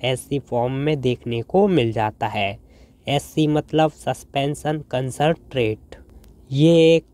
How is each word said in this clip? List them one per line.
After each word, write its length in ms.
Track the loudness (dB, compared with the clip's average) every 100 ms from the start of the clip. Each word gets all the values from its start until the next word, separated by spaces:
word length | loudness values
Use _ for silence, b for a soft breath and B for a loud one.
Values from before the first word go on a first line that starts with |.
ऐसी 360 | -4 -4 -4 -8
form 320 | -4 -2 -2
में 260 | -2 -2 -2
देखने 400 | -2 -2 -4 -6
को 240 | -2 2 2
मिल 240 | 2 2
जाता 340 | 0 -2 -2 -6
है। 300 | -2 -4 -6 -14 b b b -6
एससी 400 | -4 -4 -2 0
मतलब 420 | 0 -2 0 0
suspension 920 | -2 -8 -8 -8 -4 -4 -4 -6 -6 -6
concentrate। 1040 | -6 -6 -2 -2 -2 -6 -4 -2 -4 -10 -20 -20 -20 -20 -20 -6
ये 240 | 2 4 6 6
एक 200 | 4 0